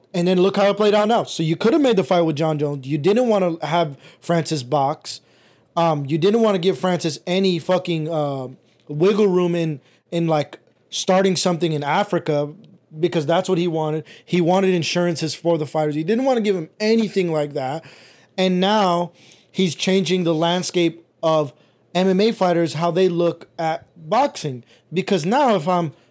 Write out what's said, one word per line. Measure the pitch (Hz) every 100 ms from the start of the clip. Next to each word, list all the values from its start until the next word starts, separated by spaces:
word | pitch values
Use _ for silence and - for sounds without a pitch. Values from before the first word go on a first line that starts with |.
| _
and | 175 175
then | 185
look | 190 196
how | 202
it | 202
played | 214
out | 208 208
now. | 233
So | 143 -
you | 160 165
could | 220
have | 320
made | 269 190
the |
fight | - 180
with | 165 147
John | 160 151
Jones. | 147 143 131
You | 151
didn't | 156 220 247
wanna | 208 180 165
have | 147 170 165 139 - -
Francis | - 170 - 156
box. | 123 147 135 156 - - _ _ _ _ _ 170
Um, | 170 147 135
you | 156
didn't | 190 226
wanna | 220 190
give | 180 151
Francis | 185 175 170 143 -
any | 185 190 170
fucking, | 143 185 180 165 156
uh, | 160 147 135 127 127 _ _ -
wiggle | 147 185 202 208
room | 180 175
in, | 175 165 147 _ _ _
in, | 170 165
like, | 151 143 - _ _ _
starting | - - 190 196 185
something | 180 170 170
in | 151
Africa | 143 170 208 175 - 147 147 156 - - _ 156
because | 170 170
that's | 147 170 185
what | 175
he | 175
wanted. | 160 156 156 - -
He | - 180
wanted | 165 190 190
insurances | 180 147 175 175 165 160
for | - 170 165
the | 151
fighters. | 156 151 151
You |
didn't | 160 226 262
wanna | 247
give | 208
him | 185 160 -
anything | 214 226 208 196 175
like | 156 147
that. | 143 131 160 - - - _ _ -
And | 190 180
now | 190 214 190 175 175 - - - _
he's | - 185 -
changing | 196 190 160 185
the | 170
landscape | 156 170 180 170 175 165 - - _
of | 160 156 143 - _ _ _
M | 175 190
M | 185
A | 220
fighters, | 226 185 170 170
how | 143 170
they | 175 185
look | 170 170 160 - -
at | 160 160 - -
boxing. | 160 220 285 - 147 123 - _ -
Because | 170 190 190
now | 160 254 269
if | 202 156
I'm | 180 165 - _